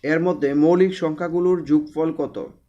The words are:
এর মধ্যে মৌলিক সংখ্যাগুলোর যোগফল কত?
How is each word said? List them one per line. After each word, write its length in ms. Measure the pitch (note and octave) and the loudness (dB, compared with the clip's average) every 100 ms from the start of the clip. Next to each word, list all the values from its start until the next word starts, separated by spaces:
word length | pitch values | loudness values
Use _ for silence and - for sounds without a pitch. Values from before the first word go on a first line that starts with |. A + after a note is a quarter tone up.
| C#3 | -2
এর 80 | D#3+ F3 | 0 0
মধ্যে 220 | D#3 C#3 | 0 0
মৌলিক 380 | C#3+ D#3 F3+ F#3 F#3 | 2 4 4 2 2
সংখ্যাগুলোর 560 | D#3+ D#3 E3+ E3+ F3+ F3+ C#3 | -4 -4 -4 0 0 0 2
যোগফল 380 | D3+ D3+ D3+ D#3+ D#3+ | 0 0 -4 -4 -4
কত? 180 | C#3+ G#2 D2 - | -6 -8 -12 -16